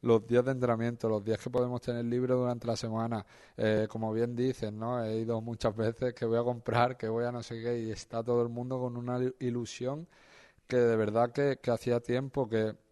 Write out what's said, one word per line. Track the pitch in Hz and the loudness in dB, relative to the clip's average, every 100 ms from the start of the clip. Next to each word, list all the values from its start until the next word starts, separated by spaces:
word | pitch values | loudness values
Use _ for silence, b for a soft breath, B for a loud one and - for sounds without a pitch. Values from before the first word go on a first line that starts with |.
los | 117 113 110 | 6 4 6
días | 120 | 2
de | 123 | 4
entrenamiento, | 131 123 113 117 117 113 | 0 0 2 0 -2 0
los | 107 | 0
días | 101 107 | 0 -2
que | - | 0
podemos | 123 123 123 | 0 0 -2
tener | - 117 | -4 -4
libre | 117 123 127 | -2 0 2
durante | 127 123 120 117 | 2 2 -2 -2
la | 113 | -4
semana. | 117 110 117 113 - B B - | -2 -2 -2 -4 -6 B B -2
Eh, | 110 107 107 | 2 2 0
como | 113 110 | -2 -2
bien | 110 120 120 | 0 -2 0
dices, | 127 123 107 | -2 0 -6
¿no? | 107 113 123 | -6 -4 -2
He | 113 110 | -2 -2
ido | 113 113 | -2 -2
muchas | 113 117 117 104 | -4 -2 -2 0
veces | 110 117 127 | -2 0 -4
que | 120 117 | -2 0
voy | 117 | 0
a | |
comprar, | 120 120 - 117 123 123 | 0 -2 -2 2 2 0
que | 110 | -4
voy | 113 | -2
a | 120 | -2
no | 120 | -4
sé | 113 113 | -8 -6
qué, | 117 120 | -4 -2
y | 110 | -4
está | 107 - 117 | -8 -6 -6
todo | 117 120 | 0 2
el | 120 | 2
mundo | 120 123 131 | -2 -6 -4
con | 123 120 | -4 -4
una | 120 123 | -4 0
il-, | 127 - | -2 -2
ilusión | 127 120 113 - 123 147 170 B B B B B _ | -4 -2 -6 -6 -4 -4 -10 B B B B B _
que | 123 | 4
de | 120 113 | 6 6
verdad | 107 110 120 | 4 2 2
que, | 120 143 135 | 2 0 0
que | - | 0
hacía | 117 - 120 | 0 2 0
tiempo | - 123 139 143 120 | 2 -2 0 -2 0
que | 110 110 107 _ | 2 0 -2 _